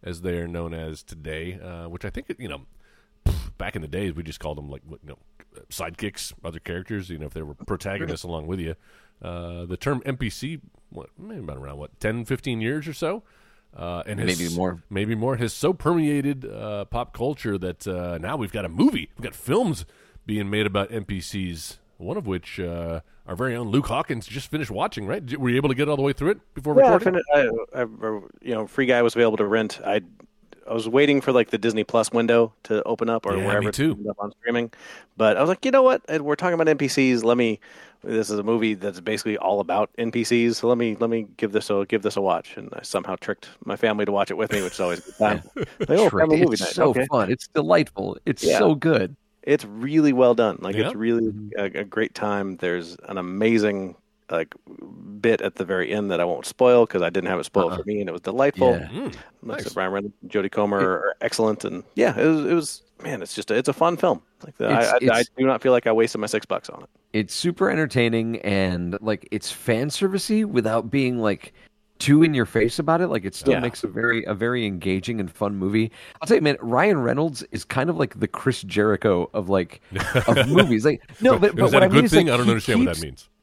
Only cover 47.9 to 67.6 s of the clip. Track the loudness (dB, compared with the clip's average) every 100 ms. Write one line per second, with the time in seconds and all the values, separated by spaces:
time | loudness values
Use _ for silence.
47.9 | -4 -8 -6 -4 0 2 4 4 4 4
48.9 | 2 0 -6 _ _ 0 0 0 -8 0
49.9 | 4 4 6 6 6 2 0 -4 -2 -2
50.9 | 0 0 0 0 -4 -10 -6 -6 -6 -6
51.9 | -4 -4 -2 -4 -2 -4 -4 -4 -4 -6
52.9 | -14 -10 -8 -6 0 2 4 2 0 -6
53.9 | -12 _ _ _ -4 -4 -10 -20 -20 -18
54.9 | -18 -16 -2 2 2 0 -4 -4 -2 0
55.9 | -2 -2 0 0 -2 -8 2 6 6 6
56.9 | 2 0 0 -2 -2 0 0 0 0 -4
57.9 | -4 -4 -6 -6 0 0 4 2 2 -2
58.9 | -10 -10 -12 -20 _ -10 -8 -6 -4 -2
59.9 | -2 -6 -12 -6 -4 -2 0 0 2 2
60.9 | 2 -2 -2 -6 0 0 0 -4 -8 -10
61.9 | 0 0 4 2 2 2 0 -2 -12 _
62.9 | _ -10 -8 -8 -10 -2 0 0 2 2
63.9 | 2 0 0 _ _ -20 -4 0 2 4
64.9 | 4 4 4 2 2 2 2 4 4 4
65.9 | 4 2 0 -2 -4 -2 -6 -6 -18 -20
66.9 | _ _ -4 -2 -2 -2 0